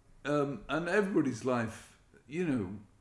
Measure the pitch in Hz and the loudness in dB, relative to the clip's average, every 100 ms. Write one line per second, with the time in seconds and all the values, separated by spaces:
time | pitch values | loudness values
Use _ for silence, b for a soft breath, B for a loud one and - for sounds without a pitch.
0 | - - 135 147 143 127 - 151 170 202 | -20 -8 0 0 0 -2 -4 -2 2 2
1 | 190 170 135 117 127 123 110 - - - | 4 2 2 0 0 0 0 -6 -16 -20
2 | _ - - 156 175 127 92 107 - _ | _ -20 -8 -2 0 0 0 -6 -14 _